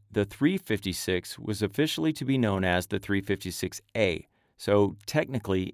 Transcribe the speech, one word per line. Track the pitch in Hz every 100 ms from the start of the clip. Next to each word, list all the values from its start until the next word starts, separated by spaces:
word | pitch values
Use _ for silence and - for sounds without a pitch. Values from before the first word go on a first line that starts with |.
| -
the | 104
three | 101 - 147 190
fifty-six | - 104 95 87 - 90 - -
was | - 107
officially | 104 - 156 - 160
to | 151
be | 127 135
known | 110 98
as | 95 90 -
the | 95
three | - 98
fifty-six | 98 98 92 - 92 - _ 113
A, | 101 82 - _ _ -
so | - 104 101 104 -
technically | 156 160 131 101 95 92